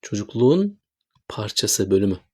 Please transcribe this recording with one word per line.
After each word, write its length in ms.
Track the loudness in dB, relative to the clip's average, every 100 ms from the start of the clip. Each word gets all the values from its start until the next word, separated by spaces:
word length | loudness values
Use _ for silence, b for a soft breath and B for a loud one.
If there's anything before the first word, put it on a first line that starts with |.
Çocukluğun 800 | -8 -8 -6 2 4 4 0 -6 _ _ _ _ -14
parçası, 640 | -8 -6 -4 -2 -2 2
bölümü. 280 | 2 2 -2 _